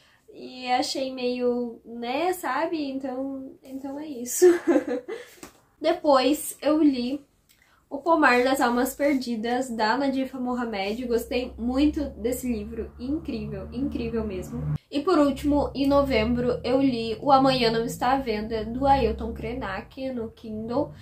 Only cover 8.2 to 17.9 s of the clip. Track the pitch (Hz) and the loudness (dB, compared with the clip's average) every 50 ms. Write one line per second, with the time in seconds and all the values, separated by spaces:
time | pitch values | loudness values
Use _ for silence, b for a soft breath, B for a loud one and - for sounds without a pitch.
8.2 | 302 254 247 247 247 269 269 269 269 240 240 240 262 269 - - 285 294 302 262 | 6 6 6 6 4 4 2 2 2 2 2 2 0 0 0 0 0 2 2 0
9.2 | 247 240 240 214 214 233 247 254 262 254 226 220 220 220 233 269 285 277 254 269 | -2 -4 -4 -4 -2 -2 -2 -2 -2 -4 -2 -2 0 0 2 2 0 0 0 0
10.2 | 262 254 - 269 247 247 247 240 240 233 220 196 190 202 214 240 254 233 240 226 | -2 -4 -4 -6 -4 -4 -2 -2 -4 -4 -4 -4 -2 -4 -4 -4 -4 -2 -2 -2
11.2 | 233 - 262 247 254 240 - - 220 240 254 269 302 302 302 320 277 262 - 202 | -2 -2 -4 -4 -4 -4 -8 -6 -4 -2 2 2 2 2 2 0 -4 -6 -6 -4
12.2 | 202 240 262 254 - 247 233 208 208 220 226 220 208 - - - 240 262 294 330 | -4 -4 -4 -2 -2 -4 -4 -4 -4 -8 -8 -8 -10 -10 -10 -12 -6 -6 -6 -4
13.2 | 330 - 254 220 214 214 208 190 - 226 233 240 285 - 226 240 240 226 226 226 | -4 -6 -8 -6 -6 -8 -8 -10 -10 -10 -6 -4 -4 -4 -4 -4 -4 -2 -2 -2
14.2 | 214 214 190 180 - - 240 240 151 151 147 B B B - 285 285 381 359 302 | -4 -4 -4 -6 -8 -8 -8 -6 -4 -2 -4 B B B -4 -2 2 4 4 6
15.2 | 294 277 262 269 - 285 285 285 - - - 254 277 277 277 285 277 269 254 220 | 6 4 2 0 0 2 2 2 2 0 -2 0 2 4 4 4 4 4 2 2
16.2 | 214 240 240 240 247 247 - - - 233 247 269 277 269 240 233 226 226 220 - | 2 2 0 0 0 0 -2 -2 -2 0 2 4 4 4 2 0 -2 -4 -4 -4
17.2 | - 277 285 269 269 269 262 254 233 226 233 226 233 240 | 2 4 6 6 6 6 4 4 2 2 2 2 0 -2